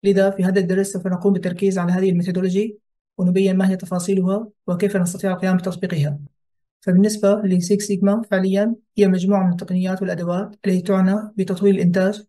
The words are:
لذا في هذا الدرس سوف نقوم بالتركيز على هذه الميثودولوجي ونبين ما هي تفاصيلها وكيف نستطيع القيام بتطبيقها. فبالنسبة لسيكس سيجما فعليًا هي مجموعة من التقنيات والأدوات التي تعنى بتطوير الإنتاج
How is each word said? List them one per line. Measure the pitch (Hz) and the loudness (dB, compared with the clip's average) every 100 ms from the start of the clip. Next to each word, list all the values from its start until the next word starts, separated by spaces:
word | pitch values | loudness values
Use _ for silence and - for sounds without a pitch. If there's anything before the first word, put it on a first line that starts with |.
لذا | 196 196 196 | 2 2 2
في | 196 | 2
هذا | 185 190 | 0 0
الدرس | 175 185 196 | 0 -2 -2
سوف | 196 185 | -4 -4
نقوم | 180 202 | -2 0
بالتركيز | 185 180 180 196 185 | 0 -2 -2 -2 0
على | 175 | 0
هذه | 180 190 | 0 2
الميثودولوجي | 175 175 180 185 185 226 208 _ _ _ - | 0 0 -2 0 -2 -4 -6 _ _ _ -2
ونبين | 180 180 190 185 | 0 2 2 2
ما | 190 | 2
هي | 185 | 0
تفاصيلها | 185 180 175 190 185 196 226 _ - | -4 -6 0 0 0 -2 -4 _ -6
وكيف | 175 202 202 | -2 0 0
نستطيع | 175 - 190 | -2 -2 -4
القيام | 185 190 185 | -2 0 0
بتطبيقها. | 185 170 185 170 143 147 - _ _ _ _ _ | 0 -6 -6 -2 -2 -2 -12 _ _ _ _ _
فبالنسبة | - 180 208 214 196 208 | 0 4 4 2 2 2
لسيكس | 202 185 175 208 208 | 2 0 0 -2 0
سيجما | 196 196 208 226 | 0 0 0 0
فعليًا | 190 190 196 214 226 _ - | -2 0 0 0 -2 _ 0
هي | 196 | 2
مجموعة | 185 185 202 185 | 2 2 2 2
من | |
التقنيات | 175 - 185 185 185 | -2 -2 -2 -2 -4
والأدوات | 190 175 175 175 208 - 202 | -4 -4 -4 -4 -6 -6 -2
التي | 185 | -2
تعنى | 175 190 185 202 214 - | 0 2 2 0 -4 -6
بتطوير | 185 185 202 190 | -4 0 2 4
الإنتاج | 180 180 190 208 | 2 2 0 -2